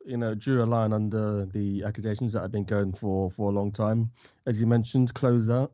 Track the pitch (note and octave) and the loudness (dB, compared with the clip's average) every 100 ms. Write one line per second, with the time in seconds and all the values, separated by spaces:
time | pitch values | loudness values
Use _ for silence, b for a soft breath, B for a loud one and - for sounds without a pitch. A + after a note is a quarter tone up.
0 | - A#2+ A#2 A2 C3+ C3 A2+ A#2 A2 G#2+ | -8 -4 -2 -2 0 2 2 2 2 2
1 | G#2+ A2 G#2+ G#2 F#2+ G2 G2+ G2 G#2 G#2+ | 0 0 0 -2 -2 -2 -2 -2 -4 -4
2 | G#2+ G2+ B2 G#2 F#2 G#2+ G2 G#2 G2+ F#2+ | -4 -2 -2 -2 -2 -4 0 0 0 -2
3 | G#2+ F#2+ F#2+ F#2 G#2 G2+ G2+ G2+ G#2+ A2+ | -2 0 -2 -2 0 0 -2 0 0 0
4 | A2+ b b b - A2 A2+ A#2 A#2 C3+ | -2 b b b -4 0 2 2 2 2
5 | B2+ - C3 A#2+ A2 A#2+ C3+ | 2 2 2 2 2 0 -2